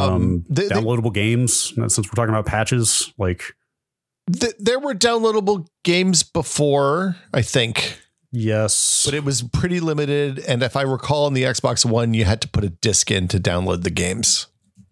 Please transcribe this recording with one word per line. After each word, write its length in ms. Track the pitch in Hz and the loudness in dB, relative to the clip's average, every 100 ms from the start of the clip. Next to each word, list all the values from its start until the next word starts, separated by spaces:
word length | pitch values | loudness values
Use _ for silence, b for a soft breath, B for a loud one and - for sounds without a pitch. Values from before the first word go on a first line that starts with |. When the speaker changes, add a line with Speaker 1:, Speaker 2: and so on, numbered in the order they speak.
| 143 | 2
Speaker 1:
Um, 320 | - 90 90 85 | 2 2 0 -2
Speaker 2:
the, 140 | 147 | -2
the 120 | 202 104 | 0 0
Speaker 1:
downloadable 380 | 110 120 113 | 0 0 0
games, 600 | 98 107 120 123 - - - | 0 0 2 0 0 -2 -4
since 220 | 113 110 | -2 -2
we're 180 | 101 113 | -2 -2
talking 180 | 117 | 0
about 120 | 110 101 | 0 0
patches, 640 | 107 110 127 113 - - - | 0 0 0 0 0 -4 -4
like 260 | 95 87 - - _ _ _ _ _ _ - | -2 -2 -8 -18 _ _ _ _ _ _ -6
Speaker 2:
Th-, 220 | 185 240 - | -2 -2 0
there 220 | 208 254 | 0 0
were 140 | 285 | -2
downloadable 760 | 202 233 233 226 214 196 202 160 _ | 0 0 2 2 2 0 -2 -4 _
games 400 | - 175 185 175 | 0 2 4 2
before, 920 | - 170 - - 147 139 139 160 190 175 - | 0 -4 -4 0 2 4 2 0 -2 -4 -4
I 80 | - | -2
think. 580 | 110 135 113 107 - - _ _ _ | 0 2 0 -2 -6 -8 _ _ _
Speaker 1:
Yes. 720 | 123 110 107 107 - - - | -4 0 0 2 0 0 0
Speaker 2:
But 100 | - | 0
it 120 | 147 143 | -2 -2
was 160 | 127 | -4
pretty 400 | 117 - 180 180 | -2 -2 0 0
limited. 580 | 165 147 147 143 143 135 | 0 -2 0 0 -2 -4
And 240 | - 123 | -2 0
if 140 | 127 139 | 0 0
I 60 | |
recall, 420 | 135 131 - 147 147 | 0 -2 0 2 2
on 80 | |
the 100 | 131 | 2
Xbox 400 | 131 120 127 120 120 | 0 0 0 0 2
One, 280 | 113 117 | 2 2
you 100 | 113 | 2
had 160 | 98 113 | 2 2
to 60 | - | 0
put 160 | - | -2
a 60 | 98 | -2
disc 420 | 85 117 95 - | -2 0 0 2
in 160 | 98 90 | 0 0
to 100 | 98 | 0
download 440 | 95 87 92 90 | 0 0 0 -2
the 60 | 90 | -2
games. 580 | 85 87 101 - - - _ _ _ - | -2 -2 -2 0 0 -4 _ _ _ -20